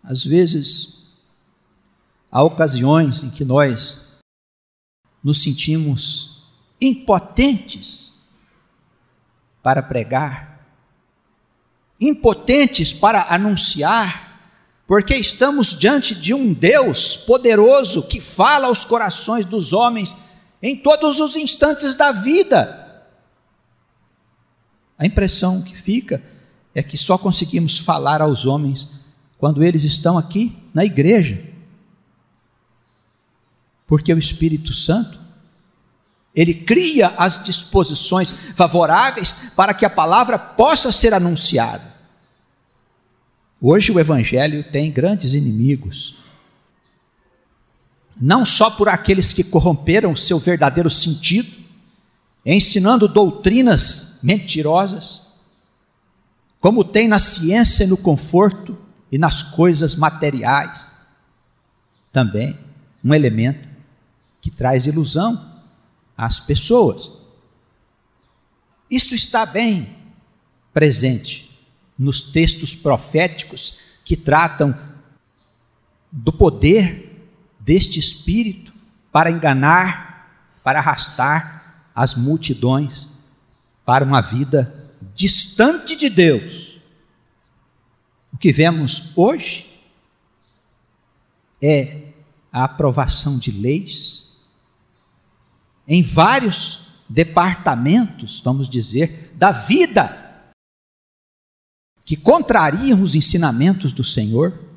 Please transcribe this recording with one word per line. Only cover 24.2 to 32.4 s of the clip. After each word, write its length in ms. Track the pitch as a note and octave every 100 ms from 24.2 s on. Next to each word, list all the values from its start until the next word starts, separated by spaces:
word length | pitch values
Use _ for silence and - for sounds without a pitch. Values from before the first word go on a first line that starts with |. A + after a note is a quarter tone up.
| _ _ _ _ _ _ _ _
A 80 |
impressão 560 | D#3+ G#3 F#3+ - F3+ F#3
que 160 | E3+ -
fica 460 | - A3+ - A#3+ - - _ _ _
é 80 | -
que 160 | D3+ D3
só 220 | - F#3
conseguimos 580 | G3+ E3+ E3+ E3+ D#3+ -
falar 460 | - D#3 C3+ D3+
aos 240 | D#3 C3+ B2+
homens 540 | C#3+ C#3+ C3+ - - _ _ _ _
quando 280 | D3 C#3+
eles 180 | E3 E3
estão 340 | D3 - - E3+
aqui 400 | E3 G3+ A#3 - -
na 120 | D3+
igreja. 600 | G3+ C3+ D3+ A3+ D3+ G2 - - - _ _ _ _ _ _ _